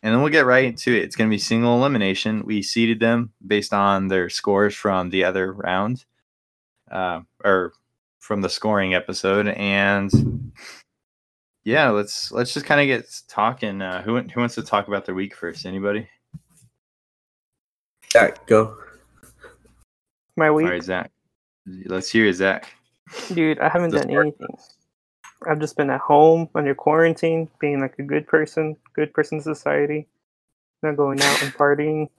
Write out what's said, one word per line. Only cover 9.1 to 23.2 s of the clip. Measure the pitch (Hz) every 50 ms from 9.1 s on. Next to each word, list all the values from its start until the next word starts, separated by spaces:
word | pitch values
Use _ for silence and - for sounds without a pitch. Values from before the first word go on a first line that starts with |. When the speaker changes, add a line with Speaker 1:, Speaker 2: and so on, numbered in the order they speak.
| 95 - - 95 98 101 104 104
Speaker 1:
And | - - 101 101 98 98 98 101 101 101 98 98 - - - - - - - - - - - - - - _ _ _ _ _ _ _ _ _ _ _ _ _ _ _ _ _
yeah, | 104 117 151 156 131
let's, | 110 104 104 101 - - - -
let's | - - 120 120 -
just | 147 143 -
kinda | 156 143 143
get | 139 131 113 117
s-, | - - - - _
talking. | - - 104 113 127 127 - 107 98 98
Uh, | 98 92 92 90 92
who, | 104 117 127
who | 123 - - 120
wants | 120 120 -
to | -
talk | 110 - - 104 101 101
about | 101 98 - -
their | 95
week | 92 98 98 -
first? | - - 85 80 - -
Anybody? | 90 92 95 98 101 104 107 117 - _ _ _ _ _ - _ _ _ _ _ _ _ _ _ _ _ _ _ _ _ _ _ _ _ _ _ _ _ _ _ _ _ _ _ _ _ _ _ - -
Speaker 2:
Zach, | 120 113 - - - -
go. | - 113 107 110 110 - - - - - - _ _ _ _ - - - _ - - - _ _ _ _ _ _ _ _ _ _ _ _ _ _ _ _ -
Speaker 3:
My | 160 156
week? | 151 156 156 175
Speaker 1:
All |
right, | 180 175 160
Zach. | - 92 90 - - _ _ _ _ _ _ _ _ _ _ _ 95 92 92 95 -
Let's | 92 92 92 -
hear | - 113 110 104
it, | 92
Zach. | 87 95 95 92 - - - - _ _ _ _ _ _ _ - -